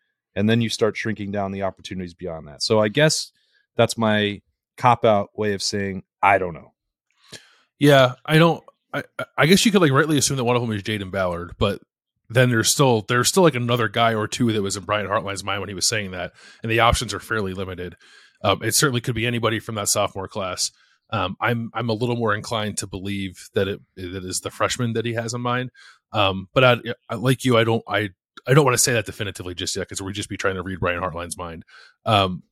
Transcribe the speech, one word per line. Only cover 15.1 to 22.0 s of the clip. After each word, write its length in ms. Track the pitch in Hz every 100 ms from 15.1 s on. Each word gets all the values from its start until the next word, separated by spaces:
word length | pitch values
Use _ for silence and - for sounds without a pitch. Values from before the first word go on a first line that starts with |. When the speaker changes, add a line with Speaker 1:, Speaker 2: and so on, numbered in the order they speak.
| 104 95 98
Speaker 2:
mind 160 | 98 101
when 80 | 95
he 80 | 92
was 100 | -
saying 260 | 110 98
that, 200 | 90 87 - - -
and 80 | 113
the 80 | 113
options 340 | 117 - 110
are 60 | 98
fairly 340 | - 113 98
limited. 440 | 92 95 90 90 - _ - _ _
Um, 220 | 101 95
it 120 | 110 -
certainly 260 | 151 120
could 120 | 131
be 140 | 113 117
anybody 320 | 120 113 110
from 160 | - 107
that 140 | 104
sophomore 400 | 110 98 98 95
class. 420 | 104 92 90 - - _ _ _
Um, 260 | 107 92 -
I'm, 280 | 110 120 113
I'm 160 | 113 117
a 40 |
little 220 | 110